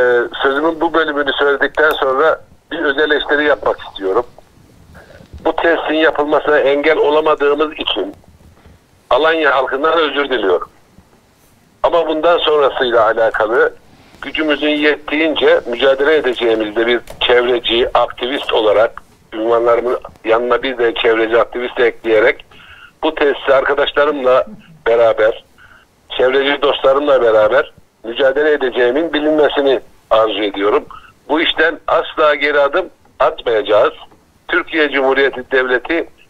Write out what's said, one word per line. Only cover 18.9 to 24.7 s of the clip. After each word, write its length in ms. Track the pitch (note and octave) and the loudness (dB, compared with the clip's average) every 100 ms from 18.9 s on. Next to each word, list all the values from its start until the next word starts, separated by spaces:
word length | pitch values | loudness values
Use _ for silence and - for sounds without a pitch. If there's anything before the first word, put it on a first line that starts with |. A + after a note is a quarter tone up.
| - - _ _ | -2 -20 _ _
ünvanlarımın 680 | A2+ A2+ A#2 A#2+ A#2 A#2 - - - | -6 0 2 2 2 0 -4 -8 -8
yanına 380 | G#2+ A#2 B2 A#2+ | -2 0 0 -2
bir 160 | C3+ A#2+ | -2 -2
de 160 | A#2 A#2 | -2 0
çevreci 380 | A#2 A2+ A2 A#2 | 0 0 2 0
aktivist 400 | G#2+ B2 B2 - | 0 -4 -6 -2
ekleyerek 640 | A#2 - A2+ G#2+ B2 - - - - - - _ | -2 -2 0 2 2 0 -8 -20 -20 -20 -20 _
bu 120 | D#3 | -4
tesisi 400 | D#3 D3 B2 - | 0 0 0 0
arkadaşlarımla 920 | C3+ C3+ C#3+ C3 C#3+ D3 D3 B2+ B2+ A#2+ G#2+ - | 2 2 -2 -2 0 0 0 2 2 0 -10 -20